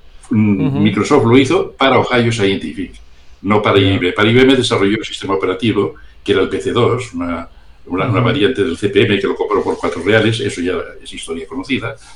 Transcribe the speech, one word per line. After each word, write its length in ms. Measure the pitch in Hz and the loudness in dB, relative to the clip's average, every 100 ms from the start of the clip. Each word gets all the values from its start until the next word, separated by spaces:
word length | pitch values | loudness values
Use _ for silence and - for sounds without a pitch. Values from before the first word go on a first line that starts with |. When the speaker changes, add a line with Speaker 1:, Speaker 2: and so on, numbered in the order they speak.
| - - - | -20 -16 -4
Speaker 1:
mm, 380 | 110 107 95 90 | 0 2 2 0
Speaker 2:
Ujú. 120 | - | 0
Speaker 1:
Microsoft 460 | 104 101 101 147 113 | 2 2 2 4 6
lo 120 | 131 | 4
hizo 340 | 139 165 - | 4 0 -2
para 260 | - 135 127 | 0 2 2
Ohio 340 | - 123 117 | 2 0 0
Scientific, 600 | 110 98 95 76 98 87 - - - - - | 0 0 -2 -6 -10 -12 -14 -20 -20 -20 -8
no 180 | 98 107 | 0 0
para 180 | 110 101 | 4 4
Speaker 2:
Ya. 140 | 98 | 4
Speaker 1:
I 40 | 92 | 2
B 100 | 90 | 0
M. 40 | |
Para 180 | 98 110 | 0 2
I 40 | |
B 80 | 123 | 6
M 140 | 131 127 | 6 4
desarrolló 420 | 113 101 98 110 | 2 0 0 -2
el 80 | - | -6
sistema 300 | - 101 95 | -10 -6 -4
operativo, 600 | 92 92 113 101 95 - - - | -2 -2 0 0 -2 -6 -20 -8
que 100 | - | 0
era 80 | 95 | 2
el 80 | 92 | 2
P 120 | 90 | -2
C 100 | 95 | -2
dos, 420 | 98 104 - - | 0 0 0 -6
una, 340 | 85 87 82 82 - - - - | -8 -8 -8 -10 -18 -20 -20 -8
una, 180 | 90 110 | -4 -2
una 140 | - | 0
Speaker 2:
Ujú. 60 | 120 | 0
Speaker 1:
variante 380 | 98 98 101 | 0 0 0
del 140 | 87 82 | -4 -2
C 120 | 101 | 0
P 120 | 98 104 | 2 2
M 120 | 98 | 2
que 80 | 90 | 0
lo 80 | - | -2
compró 280 | - - | -2 -2
por 140 | 92 92 | -2 -4
cuatro 260 | 90 - | -4 -4
reales, 360 | 98 110 110 113 | 2 2 2 0
eso 220 | 101 92 | -4 -4
ya 120 | 87 87 - - | -4 -4 -8 -14
es 100 | - | -16
historia 360 | - - 82 - | -14 -12 -12 -12
conocida. 480 | 135 143 131 113 - - | -10 -6 -4 -6 -12 -20